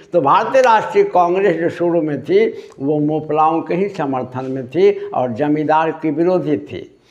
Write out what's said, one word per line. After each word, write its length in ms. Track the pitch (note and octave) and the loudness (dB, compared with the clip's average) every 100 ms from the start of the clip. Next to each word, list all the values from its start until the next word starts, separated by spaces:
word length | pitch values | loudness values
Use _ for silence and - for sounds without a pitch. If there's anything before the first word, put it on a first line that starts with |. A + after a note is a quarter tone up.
| - | -4
तो 80 | F3 | 0
भारतीय 400 | C#3 F3+ A3 C4 | 4 4 4 2
राष्ट्रीय 420 | B3+ G#3+ - G3+ G3 | 4 4 2 0 2
कांग्रेस 500 | F3+ F3 F#3 G3 E3 | 2 2 2 0 0
जो 120 | E3 | -2
शुरू 320 | - F3 E3+ | -2 0 0
में 200 | D#3 D3 | 0 -4
थी, 240 | - F#3+ A3+ - - - | 0 2 2 -2 -16 -8
वो 200 | C3+ D3+ | -2 0
मोपलाओं 600 | D3+ D#3 D#3 D3+ D#3+ E3 | 0 -2 -2 0 2 0
के 140 | D#3+ E3 | -2 -4
ही 120 | G3 | -4
समर्थन 560 | G3 C#3+ C3 B2 B2+ C3 | -4 -4 -4 -6 -8 -8
में 220 | C3 A#2+ | -8 -6
थी 240 | D3+ G3+ G3+ - | 2 2 2 -4
और 280 | - B2 | -4 -4
जमींदार 580 | A2+ D3 D3+ D3 D#3 D#3+ | -2 -2 0 0 0 0
की 200 | D#3 D#3 | -2 -4
विरोधी 460 | D3+ F3 F#3 D3+ D3 | -2 0 0 0 -4
थी। 260 | - F#2 - _ _ | -6 -14 -16 _ _